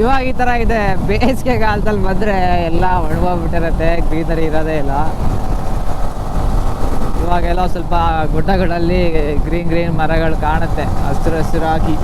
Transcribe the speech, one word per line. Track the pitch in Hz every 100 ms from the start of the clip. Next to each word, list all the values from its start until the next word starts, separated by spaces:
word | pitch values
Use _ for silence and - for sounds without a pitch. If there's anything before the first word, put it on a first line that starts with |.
ಇವಾಗ | 226 269
ಈ | 254
ಥರ | 247 247
ಇದೆ. | 240 220 226 202 190 175
ಬೇಸಿಗೆ | 214 254 254 262 233
ಕಾಲದಲ್ಲಿ | 214 208 208 208
ಬಂದರೆ | 190 185 214 190 180 180 165
ಎಲ್ಲ | 170
ಒಣಗೋಗ್ಬಿಟ್ಟಿರತ್ತೆ, | 180 170 165 160 180 175 156 165 165 156 165 170
ಗ್ರೀನರಿ | 160 160 165 160
ಇರೋದೇ | 156 151 156 156
ಇಲ್ಲ. | 139 139 156 - - - - - - - - - - - - - - - - - - - - -
ಇವಾಗೆಲ್ಲ | 170 175 175 175 180
ಸ್ವಲ್ಪ | 180 160 175 165 160 151
ಗುಡ್ಡಗಳಲ್ಲಿ | 156 156 185 185 170 170 180 175 160 151 147
ಗ್ರೀನ್ | 151 170 165
ಗ್ರೀನ್ | 165 170 160
ಮರಗಳು | 156 160 165 160
ಕಾಣುತ್ತೆ, | 151 160 165 -
ಹಸಿರು | 139 - - - 170 165
ಹಸಿರಾಗಿ. | 147 165 160 160 160 151